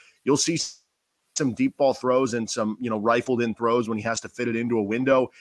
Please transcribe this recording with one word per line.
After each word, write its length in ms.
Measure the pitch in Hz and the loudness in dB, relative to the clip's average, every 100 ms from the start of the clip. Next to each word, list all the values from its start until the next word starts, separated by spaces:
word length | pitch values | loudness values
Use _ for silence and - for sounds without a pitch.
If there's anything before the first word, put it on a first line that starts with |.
| - _ | -20 _
you'll 140 | 127 139 | 0 2
see 200 | - 165 - - _ _ _ _ _ | 2 -2 -6 -12 _ _ _ _ _
some 200 | - 139 | -4 -4
deep 200 | 107 131 - | 0 -2 2
ball 180 | 135 | 0
throws 400 | - 127 127 131 | 2 0 2 0
and 120 | 117 110 | -2 -4
some, 300 | 123 107 107 | -4 -4 -4
you 120 | 120 | -4
know, 80 | 110 | -2
rifled 420 | 110 123 127 120 | 2 2 2 0
in 140 | 117 | 0
throws 340 | 104 117 120 110 | 0 0 2 0
when 80 | 110 | -2
he 60 | |
has 180 | 113 113 | -4 -4
to 80 | 104 | -8
fit 180 | - 120 | -6 -4
it 80 | |
into 220 | 113 117 117 | -2 0 0
a 60 | |
window. 480 | 101 117 131 131 123 - | 0 0 4 4 2 -6